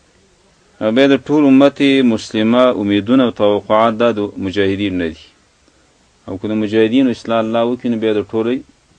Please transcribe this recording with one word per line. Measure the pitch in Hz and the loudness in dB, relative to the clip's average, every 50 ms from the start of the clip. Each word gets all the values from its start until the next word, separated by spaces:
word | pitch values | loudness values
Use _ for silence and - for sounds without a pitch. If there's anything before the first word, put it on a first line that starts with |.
| _ _ _ _ _ _ _ _ _ _ _ _ _ _ _ _ | _ _ _ _ _ _ _ _ _ _ _ _ _ _ _ _
او | 107 110 | -4 -2
بیا | 113 127 139 | 2 2 4
د | 139 139 123 131 | 4 2 0 0
ټول | - 147 156 147 | -2 0 2 4
امت | 139 135 131 139 143 135 - 143 139 135 135 131 | 4 4 6 4 4 2 2 0 2 2 2 2
مسلمه | 120 110 107 - - - 110 107 110 117 123 127 127 120 - | 2 0 0 -4 -6 -4 -2 0 2 2 4 2 2 2 0
امیدونه | 104 101 101 104 101 110 127 135 127 | -2 0 0 0 0 0 0 2 2
او | 117 | 0
توقعات | - - 107 104 104 101 101 - 107 107 113 117 110 | 0 0 0 0 0 0 0 0 2 2 2 2 0
دا | 107 120 120 | 0 0 -2
د | 110 104 104 101 - | 0 -2 -6 -6 -8
مجاهدین | - 98 95 85 101 98 95 98 95 104 98 92 | -8 -8 -6 -2 -2 -2 -2 -2 -2 -4 -4 -4
نه | 90 87 | -4 -6
دي. | 82 78 - - - _ _ _ _ _ _ _ _ _ _ _ _ _ _ _ _ _ _ _ | -6 -8 -12 -20 -20 _ _ _ _ _ _ _ _ _ _ _ _ _ _ _ _ _ _ _
او | - 101 | -14 -12
که | 95 - | -10 -8
د | 107 | -6
مجاهدینو | 107 107 107 101 107 110 110 110 117 135 135 127 | -4 -4 -4 -2 2 2 2 2 2 2 2 0
اصلاح | 113 - - 113 113 113 | -2 -4 -6 -4 -2 -2
الله | 113 110 113 117 117 | -2 -2 -2 -2 -2
وکړي، | 120 123 120 - 123 | -2 -4 -4 -4 -6
نو | 117 | -4
بیا | 110 110 110 107 | -2 -2 -2 -2
د | 104 | -2
ټولې | 95 - - 113 110 117 127 143 151 _ _ _ _ _ _ | -4 -4 -4 -4 -2 -2 -4 -6 -8 _ _ _ _ _ _